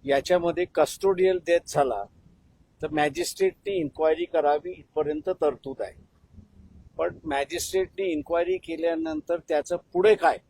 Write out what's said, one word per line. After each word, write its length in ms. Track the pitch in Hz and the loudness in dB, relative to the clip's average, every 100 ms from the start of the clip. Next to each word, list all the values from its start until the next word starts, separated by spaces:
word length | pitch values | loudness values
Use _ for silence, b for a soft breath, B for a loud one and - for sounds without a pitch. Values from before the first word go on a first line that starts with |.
| 135 | 0
याच्यामध्ये 600 | 139 - 180 170 170 175 | -2 2 2 2 -2 -4
कस्टोडियल 720 | - 151 - 196 185 185 185 170 | 0 0 2 0 2 2 2 2
डेथ 140 | 170 - | 0 2
झाला 360 | 156 139 107 101 _ _ _ _ _ _ _ | 0 0 0 -8 _ _ _ _ _ _ _
तर 60 | 156 | -6
मॅजिस्ट्रेटने 840 | 151 147 143 147 - 190 - - 196 | 0 0 0 -6 0 0 0 -6 -2
इन्क्वायरी 500 | 151 - 160 156 175 | -4 0 2 2 0
करावी 460 | 165 147 147 160 | 0 2 0 -2
इथपर्यंत 580 | 185 - - 147 151 151 | -14 -8 -4 -2 -2 -4
तरतूद 520 | 185 151 127 - 135 | 0 0 -2 -10 -10
आहे. 240 | 95 - - _ _ - - _ - - - - | -10 -10 -20 _ _ -20 -20 _ -20 -20 -20 -6
पण 220 | 165 - | -6 -6
मॅजिस्ट्रेटने 880 | - 139 143 170 - 185 185 - 190 | -6 -4 -4 -6 -4 -2 -2 -4 -4
इन्क्वायरी 460 | 156 143 170 170 185 | -4 -2 -2 0 -2
केल्यानंतर 800 | - 165 165 165 160 156 - 170 - | -4 -4 -2 -2 -4 -6 -4 -6 -2
त्याचं 280 | 151 - 175 _ | -2 -2 -8 _
पुढे 220 | 175 196 214 | 2 4 6
काय 220 | 170 110 | 4 0